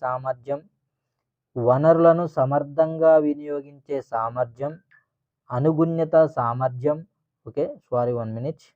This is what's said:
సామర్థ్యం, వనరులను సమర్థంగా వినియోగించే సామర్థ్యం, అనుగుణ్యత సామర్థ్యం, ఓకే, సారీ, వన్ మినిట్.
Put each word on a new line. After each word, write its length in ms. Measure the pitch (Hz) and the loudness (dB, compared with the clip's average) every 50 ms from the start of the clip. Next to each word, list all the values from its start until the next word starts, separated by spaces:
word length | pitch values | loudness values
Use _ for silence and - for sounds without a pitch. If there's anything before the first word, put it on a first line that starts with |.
సామర్థ్యం, 580 | 135 127 127 131 131 131 127 123 117 135 139 147 175 _ _ _ _ _ _ _ _ _ _ _ _ _ _ _ _ _ - | -6 -6 -6 -6 -6 -8 -8 -8 -8 -8 -8 -8 -10 _ _ _ _ _ _ _ _ _ _ _ _ _ _ _ _ _ -6
వనరులను 680 | 123 117 120 123 135 156 165 165 165 170 165 165 170 175 160 - 156 | -2 2 2 2 4 6 4 6 6 6 6 4 4 0 -4 -2 -2
సమర్థంగా 760 | 135 131 143 147 143 143 143 160 160 160 160 160 160 160 160 156 151 | 0 0 0 -2 -2 -2 -2 0 0 0 0 2 4 6 6 6 4
వినియోగించే 720 | 151 147 147 147 147 147 143 139 143 143 139 _ - 143 135 127 - | 2 -2 -4 -6 -8 -8 -8 -8 -12 -20 -18 _ -8 -8 -8 -8 -6
సామర్థ్యం, 600 | 120 113 113 117 117 123 127 120 117 123 139 147 160 175 _ _ _ _ _ _ _ _ _ _ _ _ _ - | -6 -4 -4 -4 -2 -4 -6 -6 -6 -10 -10 -10 -10 -12 _ _ _ _ _ _ _ _ _ _ _ _ _ -8
అనుగుణ్యత 680 | 123 123 143 160 160 151 165 165 165 165 160 156 165 160 160 147 - | -4 -2 0 0 2 2 0 0 0 -2 -2 2 4 4 4 4 0
సామర్థ్యం, 640 | 135 120 117 120 127 131 131 123 123 123 147 151 160 165 _ _ _ _ _ _ _ - | -2 -2 -2 -2 -2 -4 -4 -4 -2 -2 -2 -2 -4 -6 _ _ _ _ _ _ _ -18
ఓకే, 200 | - - 143 160 285 294 196 _ | -10 -6 -6 -6 -6 -6 -12 _
సారీ, 260 | - 123 120 120 123 | -4 -2 -2 -2 -2
వన్ 200 | 123 120 113 110 110 | -2 -4 -6 -8 -8
మినిట్. 300 | 117 127 151 156 _ _ _ _ | -8 -8 -8 -10 _ _ _ _